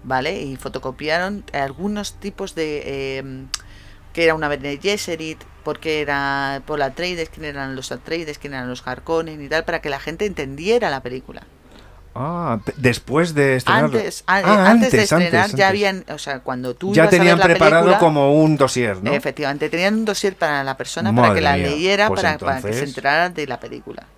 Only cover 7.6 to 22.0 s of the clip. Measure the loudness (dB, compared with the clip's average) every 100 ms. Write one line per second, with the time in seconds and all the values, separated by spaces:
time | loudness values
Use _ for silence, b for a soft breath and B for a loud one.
7.6 | -10 -10 -10 -12 -8 -8 -8 -12 -12 -10
8.6 | -10 -10 -10 -10 -4 -4 -4 -12 -4 -4
9.6 | -2 -6 -6 -8 -8 -6 -6 -4 -8 -6
10.6 | 0 0 0 -4 -6 -10 -12 -20 -20 _
11.6 | b b b b -16 -8 -6 -4 -2 -4
12.6 | -4 0 0 0 -2 0 2 2 2 2
13.6 | 2 2 4 0 -2 -8 0 2 4 6
14.6 | 8 6 6 4 4 4 4 2 2 4
15.6 | 2 4 0 -2 -10 -12 -8 -8 -6 -6
16.6 | -6 -6 2 4 6 6 6 6 6 6
17.6 | 6 6 6 6 4 4 4 6 6 4
18.6 | 2 2 -2 -2 -2 -2 -4 -4 -6 -4
19.6 | -4 0 0 0 -2 0 -2 -2 -2 0
20.6 | -4 -6 -8 -4 0 4 4 4 2 2
21.6 | 0 0 0 2